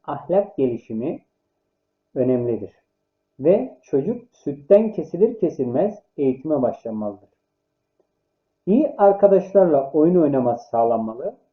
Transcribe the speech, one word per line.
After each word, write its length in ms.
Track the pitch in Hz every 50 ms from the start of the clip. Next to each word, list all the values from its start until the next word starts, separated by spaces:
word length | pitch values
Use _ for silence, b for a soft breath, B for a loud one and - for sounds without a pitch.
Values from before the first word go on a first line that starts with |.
| _
ahlak 540 | - 143 - - - 170 196 196 - - -
gelişimi 600 | 139 127 117 113 - - 113 110 117 151 208 - - _ _ _ _ _ _ _ _ _ _ _ _ _ _ _ _ _ _
önemlidir. 560 | 139 127 127 127 123 120 120 117 98 104 90 _ _ _ _ _ _ _ _ _ _ _ _ _ -
Ve 400 | 127 156 190 226 262 - - _
çocuk 540 | _ _ - 139 139 190 240 233 - _ _
sütten 560 | _ _ 147 135 143 - - 196 202 226 220
kesilir 480 | 214 - 156 - - 170 202 240 254 -
kesilmez 640 | - 160 - - 131 120 120 139 180 214 - - _ _ _ -
eğitime 440 | 143 131 123 - - 156 156 139
başlamalıdır. 680 | 127 113 - - - 113 110 107 107 104 101 98 _ _ _ _ _ _ _ _ _ _ _ _ _ _ _ _ _ _ _ _ _ _ _ _ _ _ _ _ _
İyi 300 | 175 196 262 311 285 - -
arkadaşlarla 960 | 202 202 196 196 202 202 196 185 185 - - 202 190 175 151 135 135 135
oyun 300 | 143 156 151 170 180 180
oynaması 480 | 160 143 139 131 123 123 117 117 - _
sağlanmalı, 680 | - 113 117 117 117 113 113 110 110 117 151 196 - _ _ _